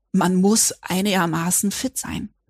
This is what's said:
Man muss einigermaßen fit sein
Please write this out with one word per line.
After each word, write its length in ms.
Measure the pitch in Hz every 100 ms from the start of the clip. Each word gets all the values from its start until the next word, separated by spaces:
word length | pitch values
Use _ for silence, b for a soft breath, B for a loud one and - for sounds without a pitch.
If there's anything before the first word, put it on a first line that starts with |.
| _
Man 220 | 190 175 185
muss 380 | 196 226 - -
einigermaßen 880 | - 180 202 185 170 165 170 - 202
fit 260 | - 262 -
sein 320 | - - - - _